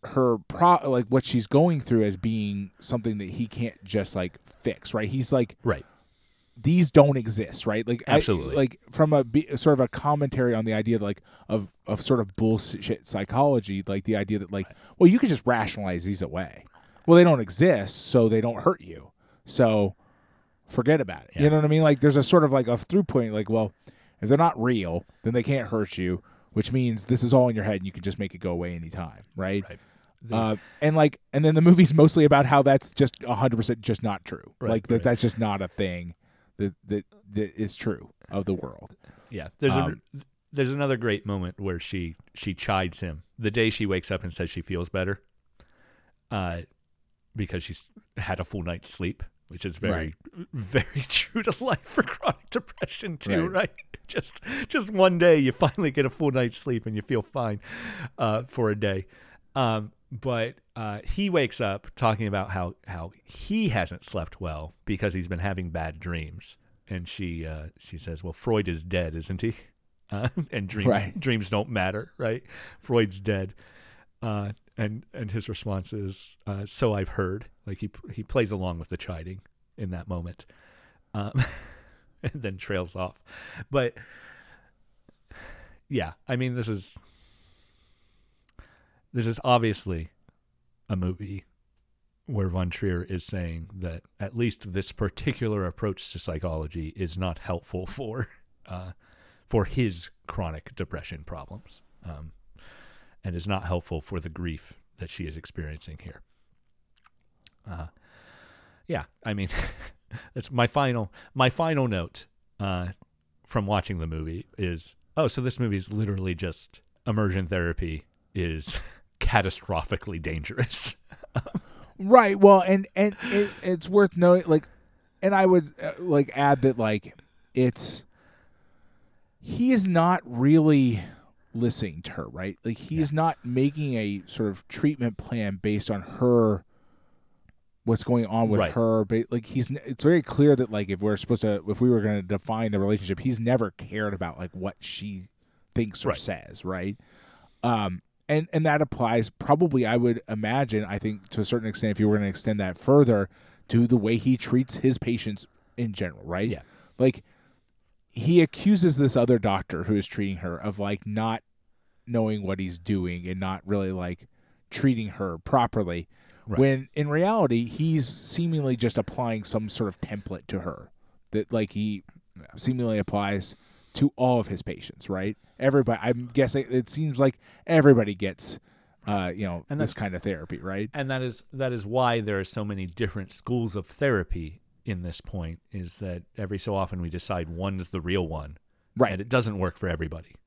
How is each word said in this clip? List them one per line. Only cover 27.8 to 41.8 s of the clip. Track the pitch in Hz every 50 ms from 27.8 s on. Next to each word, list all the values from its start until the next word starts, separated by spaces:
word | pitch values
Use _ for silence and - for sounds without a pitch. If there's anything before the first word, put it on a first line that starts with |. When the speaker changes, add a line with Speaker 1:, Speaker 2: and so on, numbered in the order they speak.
| 92
Speaker 1:
you | 95
can | - - 90
just | 101 90 -
make | 104 92 -
it | 87
go | 90 95
away | 87 85 87 87 87
anytime," | 85 82 80 - 90 87 78 - 101 - _ _
right? | - 95 95 98 101 98 -
Speaker 2:
Right. | - - _ _ _ _ _ _ _ _
The | - 113 113
Speaker 1:
Uh, | 113 113 110 110 104 - - - -
and, | 147 151 156
like, | 160 151 151 - - _ _ -
and | 139 151
then | 156 156
the | 160
movie's | 165 170 180 165 190 131
mostly | 143 156 147 156 - 165 151
about | 147 143 139 139
how | 127 147 143
that's | 135 139 135 135 - - -
just | - 139 123 - - -
a | 120 120
hundred | 101 127 131 117 110
percent | 110 - 120 113
just | 107 - 113 -
not | - 110 101 95 _
true. | - - - - - - _
Speaker 2:
Right, | 127 110
Speaker 1:
Like, | 113 113 104
that | - 123
Speaker 2:
right. | 117
Speaker 1:
that's | - 127 120 110
just | - 117 - 113
not | 117 104 101 98
a | 95 87
thing | _ - 104 92 87 87 87 87 85 _ _ _ _ _ _ _ _
that, | - 101 98 92 _ _
that, | - 104 101 - _ _ _ _ 98 101
that | 104 107 92 -
is | - 110 101 -
true | - - 113 95 65 - - _ _ - -
of | - 98 95
the | 101 95
world. | 87 - 65 57 - - - - _ _ - - - - _
Speaker 2:
Yeah. | 117 98 73 - _ _
There's | 143 135 107
Speaker 1:
Um, | 90 85 80 76 - _ _ -
Speaker 2:
a, | 139 - _ _ _ _ _ -
there's | 143 135 127
another | 139 143 143 139 135
great | 117 117 117 104 101 -
moment | 104 101 98 90 87 90 -
where | 98 98 90
she, | 85